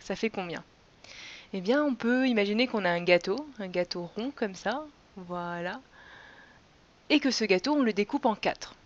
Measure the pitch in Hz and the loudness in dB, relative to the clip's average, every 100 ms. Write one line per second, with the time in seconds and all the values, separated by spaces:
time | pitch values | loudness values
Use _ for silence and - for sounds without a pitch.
0 | - 190 226 202 175 156 - _ _ _ | -10 -4 -4 -4 -6 -8 -12 _ _ _
1 | - - - - - 196 185 285 294 240 | -20 -18 -18 -18 -10 -6 0 2 2 0
2 | 226 254 262 220 202 214 254 220 180 175 | 2 2 4 4 2 2 2 2 2 2
3 | 175 175 185 226 302 262 190 180 175 180 | 6 4 4 -4 -6 -10 -4 -2 -2 -4
4 | 175 - 254 - 214 185 190 262 302 - | -8 -6 -6 -4 -6 -4 -4 -4 -8 -16
5 | - 196 175 175 175 175 175 240 - - | -20 -16 -10 -8 -6 -6 -6 -8 -16 -20
6 | - - - - - - _ _ _ _ | -20 -20 -20 -20 -20 -20 _ _ _ _
7 | - 294 277 - 214 185 277 294 240 202 | 2 2 4 0 2 2 2 2 2 2
8 | 208 277 233 208 190 - - - | 0 0 0 0 -2 -4 -10 -20